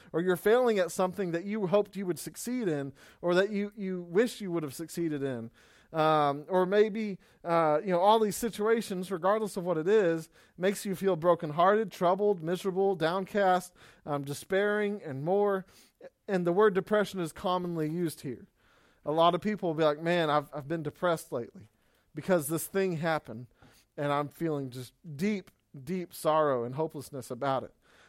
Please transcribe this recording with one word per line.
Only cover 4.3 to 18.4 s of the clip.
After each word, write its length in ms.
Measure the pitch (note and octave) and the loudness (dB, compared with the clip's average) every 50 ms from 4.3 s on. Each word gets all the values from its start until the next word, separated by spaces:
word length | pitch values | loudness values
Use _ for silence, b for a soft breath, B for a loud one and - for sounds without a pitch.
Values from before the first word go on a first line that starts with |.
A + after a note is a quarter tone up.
| - - | 0 -8
you 100 | G#3 F#3 | -8 -4
would 120 | E3+ E3 | -4 -4
have 120 | D3+ C#3 - | -4 -6 -8
succeeded 480 | - E3 D#3+ - F3+ E3+ D#3+ D3+ C#3 | -10 -12 -10 -6 -4 -4 -4 -4 -4
in. 280 | C#3 C3+ B2+ A#2 A2+ A#2 b b b b b b b b | -4 -4 -6 -6 -10 -12 b b b b b b b b
Um, 520 | D#3+ D#3+ D#3 D#3 D#3 D3+ D3 C#3+ C#3 D3 D3 D#3+ | -2 0 2 4 4 4 4 2 0 -2 -6 0
or 160 | F#3+ F#3 F#3 | 2 2 2
maybe, 540 | F3+ G3+ G#3 G#3+ A3 G3 A3+ A3 G#3 F#3 b b b b b b | 4 4 4 4 4 2 -4 -6 -6 -6 b b b b b b
uh, 360 | E3+ E3+ E3 E3 D3+ D3+ D#3 - | 0 2 4 4 4 4 2 2
you 60 | F#3+ | 2
know, 100 | F3+ E3+ | 2 4
all 180 | F#3 G#3 A3 A3+ | 6 6 6 6
these 180 | A3 G#3 F3+ | 4 2 0
situations, 760 | - A#3+ A3+ - - G#3 A3 A3+ A#3 - - G3 F3+ F#3 F3+ | -2 -4 -4 -4 -2 2 2 2 2 0 -4 -6 -6 -6 -6
regardless 480 | G3 D#3+ E3 F#3+ G#3+ A3 A3 F#3+ - G3 | -6 0 2 2 2 2 0 -4 -6 -6
of 60 | E3+ | -4
what 120 | F3+ E3+ | -2 -2
it 120 | D#3 D#3+ F#3+ | 0 2 4
is, 420 | G#3+ A3 G3 E3 E3 E3 D#3+ - b b b b b | 4 4 4 4 2 0 -4 -10 b b b b b
makes 300 | - F3+ G3 G3+ - - | -2 -2 -2 -2 -2 -4
you 80 | G3+ F#3 | -6 -4
feel 220 | - F#3+ F#3+ F3+ | -2 0 0 0
brokenhearted, 760 | D#3 D#3+ F3+ E3+ E3 F3 D3+ D3 E3+ F3 F#3+ G#3+ A3 A3+ F3 | 2 4 4 4 4 2 -6 2 4 4 4 4 4 0 -2
troubled, 500 | - - F#3 F3 F#3+ F#3 G#3 G#3 G3+ E3+ | -4 0 2 2 2 2 2 0 0 0
miserable, 520 | D#3 E3 F#3 F3 - G3 F3 F#3+ G3 G3 G3 | -2 -4 -4 -2 -4 -4 -2 0 0 0 0
downcast, 800 | D3+ D#3+ D#3+ F3 G3 F#3+ - - G#3 G3 F#3 F3+ F3+ - - _ b b b b b b | 0 0 0 0 -2 -4 -2 0 2 4 4 4 2 0 -4 _ b b b b b b
um, 160 | D#3+ D3 C#3+ | -6 -6 -4
despairing, 800 | C#3 C#3 C#3+ - - - F#3+ F#3+ G3+ G#3 G#3 G#3+ G#3 G3+ G#3 G3+ - | -4 -6 -10 -10 -6 -2 0 2 2 2 0 0 -2 -2 -4 -6 -8
and 180 | D#3 C3 C3+ | -10 -8 -6
more. 440 | D3 E3+ F#3+ G3+ G#3 G3+ G3 F#3+ F#3 b b b b b b _ - - _ _ - - | -2 0 2 2 4 2 2 0 -4 b b b b b b _ -20 -20 _ _ -6 -2
And 180 | G3 F3+ F3 | 0 0 2
the 60 | E3+ | 2
word 200 | E3+ G3 A3 G#3+ | 4 6 6 6
depression 480 | F3+ F#3+ - - G#3+ G#3+ G3 - - F#3+ | 4 2 0 2 2 2 2 0 -2 -6
is 100 | E3+ D3+ | -6 -6
commonly 580 | - - - F#3 F3+ F#3 F3+ F3 E3+ D#3+ D#3 D3+ | -6 -6 -2 -2 -2 0 -2 -4 -4 -2 -2 -2
used 320 | D#3+ F3 F3 D#3 - - | -2 -2 -2 -4 -4 -6
here. 240 | - C#3 A#2 - | -10 -10 -10 -10